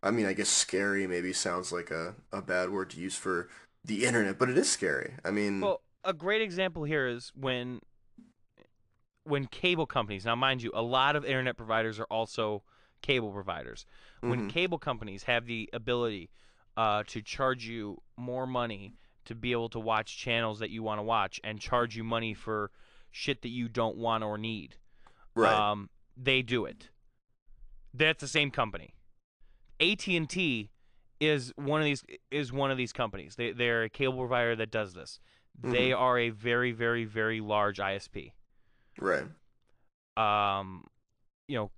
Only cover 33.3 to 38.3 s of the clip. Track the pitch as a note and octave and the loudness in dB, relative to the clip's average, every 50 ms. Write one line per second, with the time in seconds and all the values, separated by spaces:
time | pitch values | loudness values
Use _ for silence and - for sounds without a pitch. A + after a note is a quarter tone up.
33.3 | G#2+ - A#2+ A#2 F#2 A#2+ A#2+ A#2+ A#2 A#2 A2+ A2 - - C#3+ C3 C3 B2+ B2+ A#2+ | -6 -4 -2 -2 0 2 2 2 4 2 2 0 0 0 0 2 2 0 0 2
34.3 | B2+ A#2+ A#2+ A#2 A#2 A2 A2+ A2 - A2+ G#2+ F#2+ F2 F2 D2+ - - - - _ | 2 4 4 4 2 0 0 0 0 -2 -2 -2 -6 -14 -16 -16 -16 -20 -20 _
35.3 | _ _ _ _ _ - A#2 B2+ A#2+ B2 B2 B2+ C3 G2 B2+ B2+ B2 B2 A#2+ A#2 | _ _ _ _ _ -8 -2 2 4 4 4 4 4 4 4 4 6 4 4 2
36.3 | A2+ G#2 G#2+ A#2+ A#2+ A#2+ B2 B2 A#2 A2 A#2 A#2 A#2 A#2 A#2 G#2+ G#2 A2+ A2 A2 | 0 -2 0 2 4 4 4 2 0 0 0 2 2 2 -2 -2 0 0 0 2
37.3 | A2+ A2 G#2+ G#2 G#2+ G#2 G#2 G#2 G2+ G2 G2+ G2 G2 G2 - - - G2+ C#2 A#1+ | 0 -2 -2 2 2 4 4 2 2 0 -2 -2 -2 -4 -6 -10 -14 -14 -14 -14